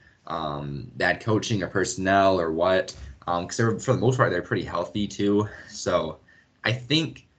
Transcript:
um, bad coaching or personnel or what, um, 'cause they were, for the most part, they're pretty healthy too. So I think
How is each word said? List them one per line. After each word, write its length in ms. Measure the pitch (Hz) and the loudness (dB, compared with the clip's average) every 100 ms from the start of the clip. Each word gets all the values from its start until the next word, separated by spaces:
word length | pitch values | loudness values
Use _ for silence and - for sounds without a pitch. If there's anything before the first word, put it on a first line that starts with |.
| _ _ - | _ _ -10
um, 640 | 82 78 71 71 71 - - | -6 -6 -6 -8 -8 -10 -2
bad 220 | 90 87 | 0 0
coaching 440 | 110 107 - 104 | 0 0 0 -2
or 40 | 85 | 0
personnel 720 | 98 85 - 95 98 98 92 | -2 -2 0 4 6 6 4
or 120 | 82 | 2
what, 440 | 80 92 92 - - - - - | 2 2 2 0 -8 -14 -10 -4
um, 220 | 87 92 | -4 -2
'cause 80 | - | 0
they 80 | |
were, 160 | 113 104 | 0 0
for 140 | - | 0
the 60 | 101 | 2
most 180 | 120 127 | 2 4
part, 140 | 113 | 2
they're 100 | 87 | 2
pretty 240 | - 101 - | -2 -4 -2
healthy 420 | 87 87 107 101 | -6 -4 -4 -4
too. 400 | - 101 104 107 - - | 0 2 4 2 -6 -16
So 480 | - 98 87 80 - _ _ _ _ - | -6 0 0 0 -8 _ _ _ _ -4
I 80 | |
think 520 | 120 - 156 147 - _ | -2 0 0 0 -8 _